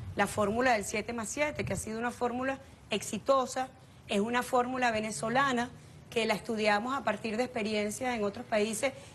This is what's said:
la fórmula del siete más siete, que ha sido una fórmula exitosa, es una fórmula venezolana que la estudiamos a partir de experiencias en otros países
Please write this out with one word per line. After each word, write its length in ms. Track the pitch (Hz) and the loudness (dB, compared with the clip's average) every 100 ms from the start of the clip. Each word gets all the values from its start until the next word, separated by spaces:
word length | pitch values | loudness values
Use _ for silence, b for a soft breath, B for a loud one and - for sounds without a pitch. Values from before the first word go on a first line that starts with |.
| B - | B 0
la 100 | 202 | 0
fórmula 460 | 208 202 226 254 | 2 2 4 4
del 100 | 220 | 4
siete 300 | 196 214 214 | 2 -4 -4
más 160 | 240 214 | -6 -6
siete, 340 | 285 294 294 | -2 -2 -2
que 100 | - | -4
ha 40 | 175 | -4
sido 200 | 220 220 | -4 -4
una 140 | 240 | -4
fórmula 480 | 233 240 247 262 269 B B - | -2 -2 0 -2 -4 B B -6
exitosa, 800 | 208 - 208 - 269 247 262 254 - B B - | -4 -4 -2 4 4 2 -2 -6 -8 B B -2
es 100 | 208 | 0
una 240 | 220 240 | 2 0
fórmula 480 | 240 254 247 254 247 | 2 2 2 2 2
venezolana 800 | 214 214 214 226 247 277 240 240 B B B - | 2 -2 -4 0 2 4 2 -2 B B B -6
que 160 | 233 220 | 0 2
la 80 | |
estudiamos 600 | 208 - 220 214 208 240 | 0 -2 0 4 2 2
a 100 | 277 226 | -2 -2
partir 320 | 208 226 214 | -2 -2 -2
de 60 | |
experiencias 680 | 254 247 214 214 208 208 254 | -2 -2 0 0 -2 -2 -2
en 120 | 240 202 | 0 -2
otros 200 | - - | -4 -2
países 460 | 214 214 214 269 B B | 0 2 0 -2 B B